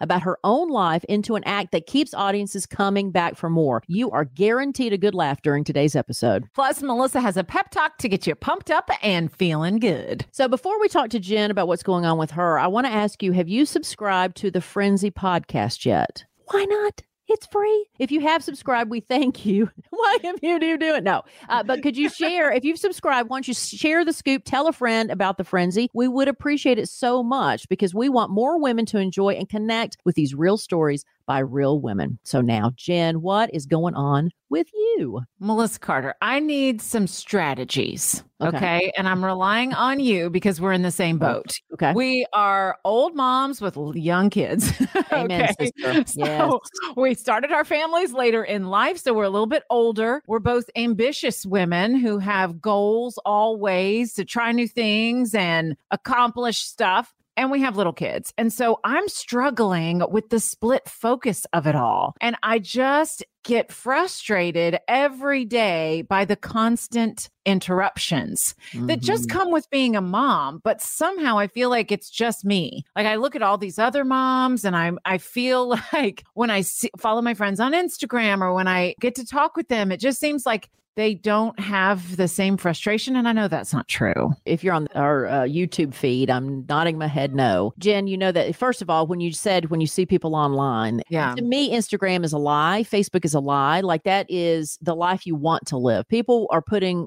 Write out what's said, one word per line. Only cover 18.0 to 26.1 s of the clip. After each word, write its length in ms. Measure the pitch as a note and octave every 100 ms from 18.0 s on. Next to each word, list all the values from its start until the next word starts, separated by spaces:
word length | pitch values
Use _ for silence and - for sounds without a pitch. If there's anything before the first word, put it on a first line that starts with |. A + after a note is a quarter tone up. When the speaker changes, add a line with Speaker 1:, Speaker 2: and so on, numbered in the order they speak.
| C4
Speaker 1:
you 80 | D4+
have 220 | D4+ D#4+
subscribed, 480 | - C#4 - A#3+ A3
we 80 | A#3
thank 460 | - B3+ C4 - G#3
you. 220 | G3 A3 -
<laughs> 80 | -
Why 280 | G#4 G#4+ A#4
have 140 | F4 F#4+
you 160 | D#4+ E4+
do, 180 | D#4+ D#4
do 160 | D#4+ C#4+
it? 80 |
No. 200 | F#3 F#3 - - -
Uh, 140 | A#3
but 180 | G#3 C4
could 160 | C#4+ A#3+
you 100 | D4
share, 420 | - E4 F4 D4
if 120 | B3+
you've 140 | C#4+ E4
subscribed, 500 | G4+ - D#4+ C4 A3+
why 80 | C4
don't 100 | B3+
you 60 | A#3
share 500 | - G3+ D#4 E4 E4
the 80 |
scoop, 300 | - C#4 C4+ -
tell 220 | C4+ D#4+
a 60 |
friend 360 | - A#3+ A3+ A3+
about 280 | F#3 F#3+ F#3+
the 40 |
Frenzy? 460 | F3+ F#3 F3+ G3 A#3+
We 140 | A3+
would 200 | B3+